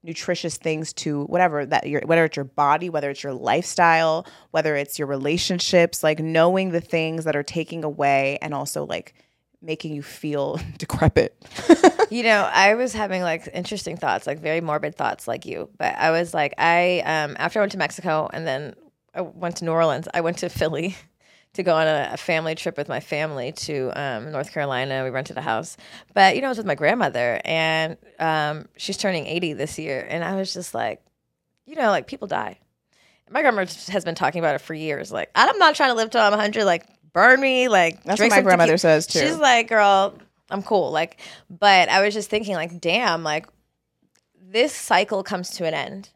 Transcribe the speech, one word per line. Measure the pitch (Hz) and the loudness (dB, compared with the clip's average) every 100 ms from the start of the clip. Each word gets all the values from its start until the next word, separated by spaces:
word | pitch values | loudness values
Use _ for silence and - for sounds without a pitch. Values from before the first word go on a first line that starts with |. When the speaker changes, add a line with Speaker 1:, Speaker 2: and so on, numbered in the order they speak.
Speaker 1:
nutritious | 165 165 - 175 170 - | -12 -10 -4 -4 -4 -6
things | 165 156 160 | -4 -4 -6
to | - - 147 143 | -8 -6 -4 -2
whatever | 175 180 147 143 | 2 2 2 -2
that | 147 - | -2 0
your, | 143 | -4
whether | 151 165 | 2 2
it's | 160 156 | 2 0
your | 135 | -8
body, | - 143 151 180 | 0 2 2 0
whether | 160 143 | -4 -4
it's | 139 | -6
your | 143 | -8
lifestyle, | 127 113 127 180 - 170 160 160 160 - - _ | -6 0 0 0 2 4 6 2 0 -4 -20 _
whether | 160 156 | 0 0
it's | 147 143 - | -2 -4 -6
your | 143 | -6
relationships, | 139 139 170 - 180 - 180 170 - | -4 -2 -2 -2 -2 2 4 4 2
like, | 156 156 | 0 0
knowing | 160 160 165 190 190 | 0 4 4 4 0
the | 170 | -2
things | 175 165 160 160 156 | -2 -2 -2 -4 -2
that | 147 | -4
are | |
taking | 143 170 160 165 | -4 -6 -6 -6
away | 156 151 143 139 135 143 | -8 -2 2 2 2 -4
and | 156 | -6
also, | 143 139 - 147 | -6 -6 -6 -6
like, | 85 - _ _ _ _ _ | -8 -10 _ _ _ _ _
making | 165 160 165 | -10 -8 -8
you | 151 | -10
feel | 139 - 156 147 139 170 - | -12 -10 -6 -4 -4 -6 -10
<laughs> | - | -10
decrepit. | - - 160 - - _ - - - | -8 2 2 4 0 _ -18 -14 6
<laughs> | 349 359 - 440 | 8 8 4 -2
Speaker 2:
You | 233 | 0
know, | 226 214 143 | 2 4 4
I | 107 196 | 4 6
was | 220 254 | 4 0
having, | 220 202 185 | -4 -4 -2
like, | 180 165 - | -2 -4 -6
interesting | - 175 208 - 165 | -10 -8 -8 -10 -6
thoughts, | 147 98 - | -2 -2 -4
like, | 147 | -6
very | 156 160 | -2 -2
morbid | 165 151 151 - | -2 -4 -4 -4
thoughts | 135 - - | -4 -4 -8
like | 117 - | -8 -8
you. | 82 - _ | -10 -12 _
But | - - | -4 0
I | 156 | 0
was | 165 170 | 2 -2
like, | 165 143 - | -2 -4 0
I, | 165 170 175 180 - | 2 4 2 0 -2
um, | 156 151 - | -2 -4 -4
after | 175 220 | -4 -2
I | |
went | 196 | -2
to | 190 | -2
Mexico | 156 - 180 156 151 | -6 -4 -4 -2 -4
and | - 165 | -6 -6
then | 135 147 - _ _ _ | -6 -8 -16 _ _ _
I | - | -10
went | 180 - 175 170 | -10 -8 -8 -6
to | |
New | 165 | -2
Orleans, | 165 160 131 165 | 2 2 0 -2
I | - | -2
went | 165 170 | -2 -4
to | 175 | -8
Philly | - 156 147 175 185 | -2 -2 -2 -6 -8
<laughs> | - _ _ _ _ | -20 _ _ _ _
to | - | -6
go | 180 | 0
on | 160 160 | 2 2
a, | 151 139 | 0 -2
a | 147 | -6
family | - 160 160 | -2 -2 -2
trip | 160 180 165 | -6 -8 -6
with | 147 | -6
my | 131 | -8
family | - 151 156 143 127 | -6 -6 -4 -6 -10
to, | 151 - 143 131 - | -10 -8 -6 -6 -6
um, | 143 117 131 | -6 -8 -8
North | 151 147 | -8 -8
Carolina. | - 143 127 135 131 | -6 -4 -4 -4 -4
We | 131 | -4
rented | 127 135 - | -6 -8 -8
a | |
house. | 156 113 165 - - - _ | -4 -4 -6 -16 -20 -20 _
But, | - 190 214 | 4 4 4
you | |
know, | 269 | -4
I | |
was | 240 | -4
with | 202 | -4
my | |
grandmother, | 139 151 233 170 120 120 113 | 0 0 2 0 0 -2 -2
and, | - 160 160 160 160 160 _ _ | -2 -2 0 0 -2 -6 _ _
um, | 160 156 151 151 - _ | -2 0 -2 -6 -12 _
she's | - 190 | -10 -4
turning | 202 175 - | -2 -2 -4
eighty | 165 175 | -6 -6
this | 147 151 - | -6 -8 -8
year. | 156 135 - | -8 -8 -6
And | 165 | -6
I | 170 190 | -4 -4
was | 190 | -6
just | 180 175 | -8 -8
like, | 113 113 - _ _ _ _ _ _ | -6 -6 -8 _ _ _ _ _ _
you | _ | _
know, | 311 240 | -2 0
like, | 185 123 | 0 -2
people | 277 202 | -12 -6
die. | - 107 - _ _ _ _ _ _ _ | -6 -6 -12 _ _ _ _ _ _ _
My | 269 | 0
grandma | 294 214 | 2 2
just | 185 - - | -2 -8 -6
has | 190 | -6
been | 170 165 | -4 -2
talking | 143 170 | -2 0
about | 160 139 | -2 -2
it | |
for | - | -6
years. | 160 156 143 - | -10 -6 -6 -6
Like, | - - | -8 -2
"I'm | - 269 427 | 4 4 6
not | 339 | 4
trying | 302 277 | 4 2
to | 233 | 2
live | 226 | 0
till | 233 | 4
I'm | 208 | 4
a | 208 | 4
hundred. | 208 214 | 0 0
Like, | 202 170 - _ _ | 2 0 -2 _ _
burn | - 220 262 | 6 8 8
me. | 277 254 254 | 6 2 4
Like, | 202 170 160 | 6 4 0
Speaker 1:
That's | - 202 | -4 2
Speaker 2:
drink | 220 | 6
Speaker 1:
what | 202 | 6
my | |
Speaker 2:
some | |
Speaker 1:
grandmother | 196 180 165 165 | 6 6 6 4
Speaker 2:
tequila." | |
Speaker 1:
says, | 170 156 165 | 4 4 2
too. | 165 | 0
Speaker 2:
She's | 294 320 | 0 2
like, | 285 240 226 | 4 4 2
"Girl, | 226 202 196 196 - _ _ _ | 4 6 6 2 -4 _ _ _
I'm | 202 | -10
cool." | 196 208 151 | -2 0 0
Like, | 156 165 - - - _ | -2 -4 -8 -20 -20 _
but | 175 202 190 170 | 0 6 6 6
I | 190 | 4
was | 202 | 2
just | 208 196 | 0 -4
thinking, | 214 208 | -4 -2
like, | 180 165 170 | -4 -6 -4
damn, | 170 196 240 165 | -2 0 0 -2
like, | 160 151 - _ _ _ _ _ _ _ _ _ | -2 -4 -6 _ _ _ _ _ _ _ _ _
this | 185 208 285 | -6 0 0
cycle | - - 185 202 202 | -2 0 2 2 -4
comes | 190 190 180 | -4 -6 -6
to | - 170 | -6 -4
an | |
end. | 156 131 196 196 | -4 -8 -12 -18